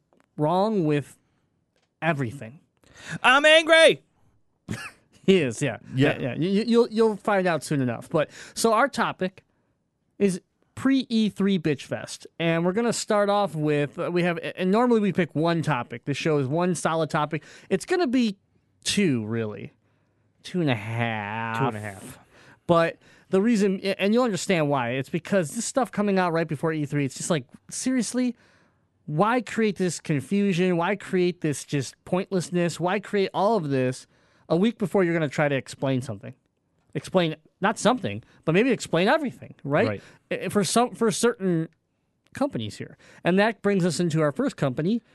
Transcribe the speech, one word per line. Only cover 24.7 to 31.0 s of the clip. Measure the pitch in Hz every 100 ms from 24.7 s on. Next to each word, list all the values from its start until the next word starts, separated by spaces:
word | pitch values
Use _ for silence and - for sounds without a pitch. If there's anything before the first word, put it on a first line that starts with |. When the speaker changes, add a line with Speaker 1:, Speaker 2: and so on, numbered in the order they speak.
Speaker 1:
why, | 139 117
it's | 131 -
because | 170 - 202 151
this | 233 -
stuff | 269 233
coming | - 208 190
out | 180
right | 165 165
before | 151 165
E | 160 143
three, | 147
it's | 135 -
just | -
like, | 156 - - -
seriously? | - 262 262 202 240 254 - _ _ _ _ _ _
Why | - 151 208 254
create | - - 214 185
this | 180 -
confusion? | - 147 - 202 202 170 185 170
Why | 170
create | 214